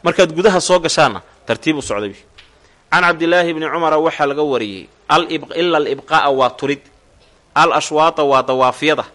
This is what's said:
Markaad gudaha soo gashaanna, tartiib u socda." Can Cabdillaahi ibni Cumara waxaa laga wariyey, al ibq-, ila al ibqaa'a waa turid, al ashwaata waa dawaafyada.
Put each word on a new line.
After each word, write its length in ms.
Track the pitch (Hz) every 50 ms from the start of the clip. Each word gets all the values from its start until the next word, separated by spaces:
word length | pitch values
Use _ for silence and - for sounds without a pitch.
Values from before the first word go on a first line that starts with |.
Markaad 300 | - 170 175 - 185 165
gudaha 280 | 156 165 185 220 190 180
soo 180 | - - 180 180
gashaanna, 400 | 165 156 - 160 151 131 101 90 - _ _ _ _
tartiib 300 | - 113 - - 160 156 143
u 40 |
socda." 260 | - - 107 104 107 101 98 - _ _ _ - - _ _ _ _ _ _ _ _ _
Can 120 | 151 175
Cabdillaahi 480 | 180 180 170 156 165 170 175 180 175 170
ibni 160 | 165 156 160 147
Cumara 300 | 135 170 165 156 156 151
waxaa 280 | 160 160 - - 151
laga 160 | 139 139 147
wariyey, 460 | 151 147 131 117 110 104 98 92 80 - _ _ _ -
al 180 | 147 160 175 -
ibq-, 260 | 160 151 151 - -
ila 200 | 165 175 175 165 151
al 80 | 147 -
ibqaa'a 420 | 135 135 - - 156 156 - 143
waa 200 | 135 131 127 123
turid, 300 | - - 143 135 143 139 _ _ _ _ _ _ _ _ _ _ _ _ _ _ _
al 180 | - 160 170
ashwaata 500 | 120 135 - - 156 151 160 165 160 - 151
waa 180 | 139 139 131
dawaafyada. 640 | 127 135 131 131 127 127 127 - 147 156 156 - - -